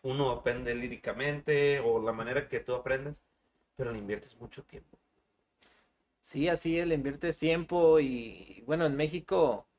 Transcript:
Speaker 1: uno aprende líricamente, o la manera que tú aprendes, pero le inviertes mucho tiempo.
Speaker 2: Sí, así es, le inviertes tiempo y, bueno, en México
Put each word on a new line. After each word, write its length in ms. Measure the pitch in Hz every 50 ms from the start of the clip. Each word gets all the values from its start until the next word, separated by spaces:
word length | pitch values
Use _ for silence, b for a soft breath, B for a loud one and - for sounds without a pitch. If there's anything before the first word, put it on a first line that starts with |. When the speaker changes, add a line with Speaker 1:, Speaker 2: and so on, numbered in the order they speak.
Speaker 1:
uno 280 | - 131 131 143 139 127
aprende 420 | 120 117 - 123 120 123 127 120 120
líricamente, 1040 | 120 123 120 120 - - - - 120 135 147 147 143 - - 147 143 143 143 143 139
o 200 | 117 117 113 110
la 120 | 110 113
manera 340 | 113 110 110 113 135 143 - -
que 120 | - 113
tú 140 | - - 123
aprendes, 400 | 123 - 131 131 131 139 147 151 - _ _ _ _ _ _ _ _ _ _ _
pero 140 | - 131 120
le 60 | 117 110
inviertes 380 | 104 98 107 104 - - - -
mucho 240 | 120 117 - -
tiempo. 340 | - _ - - - _ - _ _ _ _ _ _ _ _ _ _ _ _ _ b b b b b b _ _ _ _ _ _
Speaker 2:
Sí, 260 | _ - - 143 147 175
así 300 | 170 156 - 165 165 170
es, 80 | 175
le 80 | 170 160
inviertes 420 | 147 131 139 139 147 - 170 156 -
tiempo 600 | 156 160 165 170 165 - 175 175 165 160 160 156
y, 640 | 147 131 127 120 113 113 92 90 90 - 98 98 113
bueno, 180 | 123 156 165 170
en 100 | 151 139
México 680 | 143 151 151 160 175 151 - 190 185 165 135 110 98 - _ _